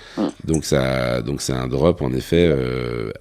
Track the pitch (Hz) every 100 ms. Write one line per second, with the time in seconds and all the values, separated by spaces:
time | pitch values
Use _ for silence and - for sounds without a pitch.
0 | - - 98 - - 80 - 71 65 65
1 | 62 62 58 69 - 64 64 65 82 85
2 | 64 64 - 82 87 69 64 64 62 60
3 | 53 -